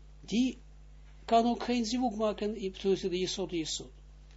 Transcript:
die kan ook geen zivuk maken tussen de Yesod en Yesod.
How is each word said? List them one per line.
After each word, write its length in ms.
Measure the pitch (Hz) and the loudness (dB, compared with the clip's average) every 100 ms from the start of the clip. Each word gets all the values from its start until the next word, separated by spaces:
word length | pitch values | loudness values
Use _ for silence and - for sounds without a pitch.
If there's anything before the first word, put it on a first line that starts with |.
| - - | -20 -18
die 360 | - 214 254 - - - - - - - - | -2 2 2 0 -14 -20 -20 -20 -20 -12 4
kan 200 | 233 233 | 4 6
ook 180 | 233 | 2
geen 220 | - 247 214 | 0 0 0
zivuk 300 | 247 247 208 | 0 0 0
maken 560 | 214 202 208 226 190 | 0 0 -2 -2 -6
tussen 380 | 190 196 185 190 | -2 2 2 2
de 100 | 180 | -2
Yesod 320 | 180 - 175 | -2 -2 -4
en 60 | 175 | -4
Yesod. 340 | 151 - 131 - - - - | -4 -6 -10 -18 -20 -20 -20